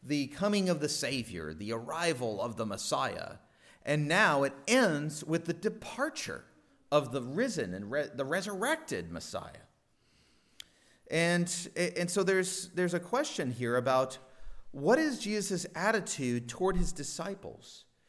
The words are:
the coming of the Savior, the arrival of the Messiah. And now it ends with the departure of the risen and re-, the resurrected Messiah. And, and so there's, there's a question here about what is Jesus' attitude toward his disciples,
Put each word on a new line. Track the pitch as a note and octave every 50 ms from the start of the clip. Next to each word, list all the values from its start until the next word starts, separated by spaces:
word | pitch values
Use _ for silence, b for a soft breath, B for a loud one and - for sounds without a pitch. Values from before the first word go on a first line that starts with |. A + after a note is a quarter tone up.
the | - B2 D3 D3 C#3 -
coming | - - F#3+ G#3 G#3 G3+ F#3+ F3+
of | F3 D3+
the | D3+ D3
Savior, | - - C#3 A#2+ C#3 B2+ A2+ - F#2 E2+ D#2 D2+
the | D#2 D#2+ G#2 G#2
arrival | A#2 A2+ A#2 C3 D#3 E3 F3 E3+ D#3 B2 B2+ A2+ G#2+ F#2+
of | G2+ A#2+ A2
the | - A2+
Messiah. | G#2+ G2 F#2+ - - D3 C3 C3 - F2+ - - - - - b b b b b b b b -
And | - D3 D3+ D3 C#3+
now | E3 G3 G#3+ F3+ D3 C#3
it | C#3 C3+ - - -
ends | - A#3 C4 B3 F#3+ D#3 C#3+ D3 D#3 D3+ -
with | - D#3 D#3+ E3 E3
the | -
departure | E3+ - - G#3+ - - - - - A#3+ C#4 D#4+ D#4 - - - D2+ - - - b b b b b b b _
of | C#3+ D3+ C#3 A#2+
the | B2 C3+
risen | A#2+ B2 C#3 F3+ B3+ C4 - D#3 A2+ F2+ F2+
and | G2 G2+ G2+
re-, | B2+ D3+ C#3+ -
the | A#2 B2+ C3+
resurrected | C3+ D#3+ F#3+ F3+ G#3 G3+ F#3 G#3+ C#4 D#4+ D#4+ - - B2 F#2 E2+ E2
Messiah. | E2+ D#2 - - - F#2+ - D2 D2 - - - _ _ _ _ _ B B B B B B B B B B B B B B B B B B B B B B -
And, | - E3 E3+ E3+ F3 F3 F3 F3 - - - - -
and | E3+ F3 F#3+ - E3+ F3 E3+
so | - G3+
there's, | F#3 F#3 F#3+ F#3 F#3 F3+ - - - -
there's | - F3 F3+ F3 F3+
a | F3
question | F3 - A#3 C4 D4+ - - - D#3 B2
here | B2 B2 B2 A#2 A#2+
about | B2 B2 C3+ B2+ C3 C3+ C3 - b b b b b b b b b b b
what | - C#3 C#3 F3 A#3+ D4+
is | D#4+ D4+ B3 G#3+
Jesus' | - G3+ G#3+ G#3 F#3+ - F#3+ E3+ - - -
attitude | D#3+ F3+ G#3+ A3+ G#3 - - - - C3 B2 A#2+ A#2+ B2 A#2+
toward | - - F#3 F#3+ F#3
his | F3+ F3 F3
disciples, | - - C#3 - - - E3 G3+ G3 - - E2 - - - - - - - _ b b b